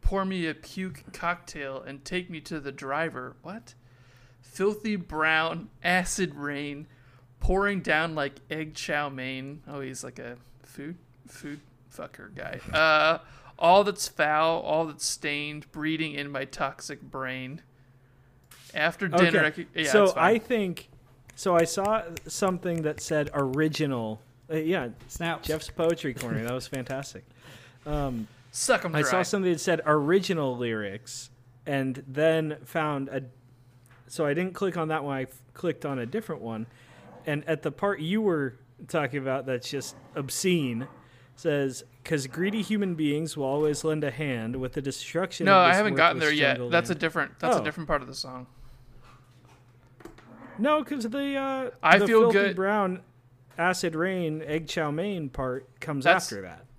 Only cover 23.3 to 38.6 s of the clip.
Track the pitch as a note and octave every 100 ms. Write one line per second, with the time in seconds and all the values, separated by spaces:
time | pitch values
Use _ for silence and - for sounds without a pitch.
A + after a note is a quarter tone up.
23.3 | D3 C3+ C3+ D#3 D3 D3 B2+ A2 G#2+ -
24.3 | _ - D#3+ D#3 F#3 B2 A2+ - - E3+
25.3 | D#3+ - D#3 - - E3 E3 D3 A#2+ A#2+
26.3 | A2 A#2 B2+ - C3+ B2 C3+ - - -
27.3 | _ - - - - D3 D3 C#3 A#2+ G#2+
28.3 | - - - - A3+ F3 D#3 D3 B2 B2
29.3 | G3+ F#3 E3 - E3 D#3 D3+ C#3+ F#3+ F#3
30.3 | E3+ C#3 B2 A#2+ A2 G2+ G#2 - - -
31.3 | - - - - C#3 C3+ B2+ C3+ C3 D#3+
32.3 | D#3+ D#3 D3+ C3 E3+ D3+ C#3+ C3+ C3 B2+
33.3 | - _ _ - _ _ - - - D3+
34.3 | D3 F#3 F#3 F#3+ E3+ D#3+ D#3 C#3+ C3+ C3
35.3 | - - - F3 D3+ D3 C3+ A#2 G#3 A3
36.3 | D#3+ A2+ A2 A2+ - - - - - -
37.3 | D3 D3+ D#3 D#3 C#3+ G3+ G3 D#3 G#3 G#3+
38.3 | D#3+ C3+ A#2